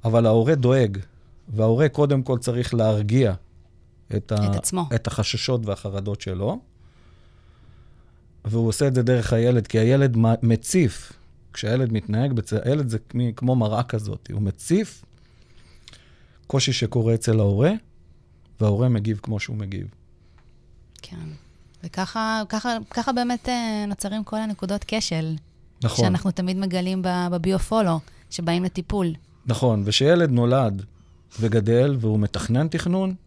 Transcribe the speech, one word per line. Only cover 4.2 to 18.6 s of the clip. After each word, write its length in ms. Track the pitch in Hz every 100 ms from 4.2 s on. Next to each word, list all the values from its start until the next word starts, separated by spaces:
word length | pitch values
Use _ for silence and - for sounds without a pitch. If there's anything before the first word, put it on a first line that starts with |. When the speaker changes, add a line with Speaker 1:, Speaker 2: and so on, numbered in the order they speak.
| -
Speaker 1:
ה-, 180 | 104 104
Speaker 2:
את 60 | 98
עצמו. 320 | - 185 160
Speaker 1:
את 120 | 117 -
החששות 600 | - 107 117 - 123 107
והחרדות 540 | 98 101 98 101 98
שלו, 400 | - 92 101 220 - _ - - - - - - _ - - - - - - _ _ -
והוא 240 | 107 113 113
עושה 180 | - 139
את 80 |
זה 80 | 127
דרך 300 | 120 123 110
הילד, 340 | 117 120 123 107
כי 120 | 113
הילד 380 | 113 139 139 113
מ-, 180 | 113 117
מציף, 680 | 117 113 - 185 131 - - - - - -
כשהילד 400 | - 104 123 127
מתנהג 400 | 110 - 107 139
בצ-, 200 | 120 - 107
הילד 240 | 120 147 131
זה 100 | 110 -
כמי-, 240 | 120 120 110
כמו 200 | 123 127
מראה 260 | 110 110
כזאת, 480 | 123 113 104 101 -
הוא 100 | 101
מציף 600 | 98 - - 180 220 - - - _ - - - - - - - - - - - _
קושי 260 | 139 135
שקורה 420 | 123 117 120 113
אצל 260 | 113 - 110
ההורה, 320 | 101 98 147 214 - - - - _ - - -